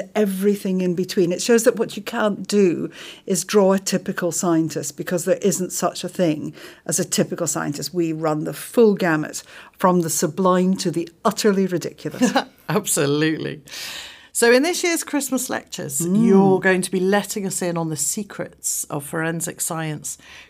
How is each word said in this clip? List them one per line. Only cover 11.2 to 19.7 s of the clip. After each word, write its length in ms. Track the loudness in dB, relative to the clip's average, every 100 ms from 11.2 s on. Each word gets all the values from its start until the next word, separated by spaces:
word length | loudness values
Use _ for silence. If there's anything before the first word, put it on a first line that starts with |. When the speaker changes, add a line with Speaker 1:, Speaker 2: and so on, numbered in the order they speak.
| -2
Speaker 1:
utterly 400 | 2 2 2 2
ridiculous. 640 | -2 -6 -10 -10 -2 0 0 -4
Speaker 2:
<laughs> 180 | _ -4
Absolutely. 920 | -2 0 0 0 2 0 -2 -6 -10 -14 -14 -12 -12 -16 -20 -10
So 180 | 2 6
in 100 | 6
this 220 | 4 0
year's 200 | -2 -2
Christmas 460 | -2 -4 -2 -4 -2
lectures, 500 | -6 -8 -10 -8 -4
Speaker 1:
Mm. 260 | 0 4 6
Speaker 2:
you're 320 | 8 6 4
going 240 | 4 2
to 80 | 0
be 80 | 0
letting 480 | 2 2 0 -6 -4
us 120 | -4
in 120 | -2 -2
on 140 | -2
the 80 | -2
secrets 840 | -4 -4 -8 -8 -10 -8 -6 -6
of 200 | -6 -8
forensic 560 | -6 -4 -2 -4 -6 -6
science. 600 | -6